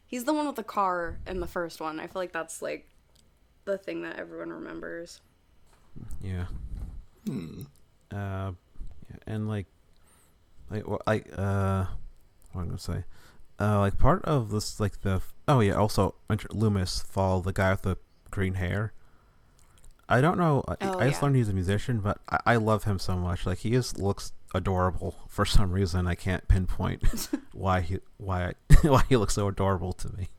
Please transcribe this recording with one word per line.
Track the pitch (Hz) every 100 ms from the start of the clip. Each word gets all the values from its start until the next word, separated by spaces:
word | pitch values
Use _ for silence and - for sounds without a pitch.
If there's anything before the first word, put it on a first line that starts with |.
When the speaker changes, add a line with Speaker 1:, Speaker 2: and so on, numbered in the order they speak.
| -
Speaker 1:
he's | 247 247
the |
one | 302 294
with | 254
the |
car | 214 214 190 180 170 - -
in | 185
the | 170
first | 185 165 -
one. | 160 156
I | 170
feel | 190
like | 180
that's, | 165 160 -
like, | 156 151 - _ _ _ _ _ _ _ 196
the | 196
thing | 185 165
that | 165 -
everyone | 170 165 170
remembers. | 165 170 170 170 170 170 - _ _ _ _ - _ - - - -
Speaker 2:
Yeah. | 95 92 87 - - - - - - _ 208
Speaker 3:
Hmm. | 120 80 - 139 _ _ _ -
Speaker 2:
Uh, | 98 98 95 95 90 _ - - - -
yeah, | - -
and, | 107 107
like, | 107 92 _ _ _ - _ _ _ _ - -
like, | 107 -
wha-, | 101 -
like, | 110 - -
uh, | 98 98 95 95 92 - - - - _ -
what | 92
am | 87
I |
gonna | 90
say? | - 95 - - - - - -
Uh, | 104 104
like, | 101 -
part | 123 180
of | - 143 107
this, | 107 - -
like, | 104 -
the | 101 95
f-, | - - -
oh, | 135
yeah, | 101
also, | - 104 - 95 - -
Richard | 107 -
Loomis, | 101 107 98 92 -
Fall, | - 98 95 92
the | 92
guy | 98 95
with | 98
the | 98 87 - _ -
green | 104 95
hair. | 95 90 98 107 - - - _ _ _ _ - - - - -
I | 117
don't | 151 190
know, | 165 135 -
I, | 85
Speaker 1:
Oh, | 196 185
Speaker 2:
I | 127
just | 147
Speaker 1:
yeah. | 143
Speaker 2:
learned | 135
he's | 107
a |
musician, | 95 90 101 - 113
but | 101 - -
I, | - -
I | 117
love | 110 107 107
him | 95
so | - 90
much. | 87 85 98
Like, | 90
he | 110
just | 123 120 -
looks | 98 - - - - 190
adorable | 196 185 180 - 90 - -
for | - 101
some | - 95
reason. | 95 95 90 90
I | 87
can't | 95 90 -
pinpoint | 95 92 - 92 - - - -
Speaker 1:
<laughs> | 302 -
Speaker 2:
why | 110 95 92
he, | 87 90 - -
why, | 95 90 90 - -
<laughs> | -
why | 156 131 -
he | 127
looks | 98 -
so | 101
adorable | 95 95 92 90
to | - - 98
me. | 90